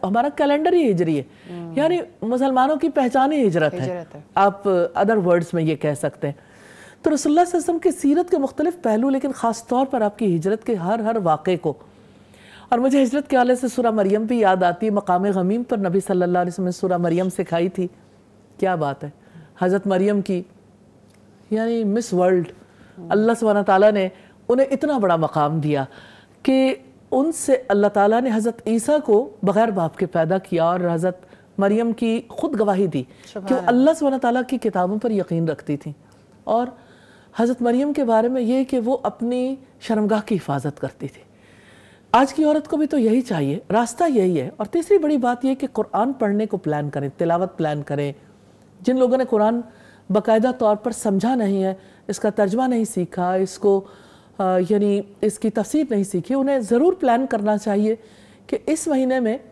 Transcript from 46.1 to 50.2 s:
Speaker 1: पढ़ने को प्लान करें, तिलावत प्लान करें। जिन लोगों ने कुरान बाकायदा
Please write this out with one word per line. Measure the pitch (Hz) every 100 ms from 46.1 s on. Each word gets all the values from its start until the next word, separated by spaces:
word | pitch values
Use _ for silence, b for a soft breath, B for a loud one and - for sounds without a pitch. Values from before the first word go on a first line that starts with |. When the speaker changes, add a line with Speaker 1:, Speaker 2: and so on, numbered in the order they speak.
Speaker 1:
पढ़ने | 262 214 208 214
को | 196
प्लान | 160 147 147
करें, | 143 139
तिलावत | - 170 170 185 -
प्लान | 156 147
करें। | 139 143 143 139 b b b b _ -
जिन | 185 254
लोगों | 247 262
ने | 254
कुरान | 214 214 240 233 B B B B
बाकायदा | 196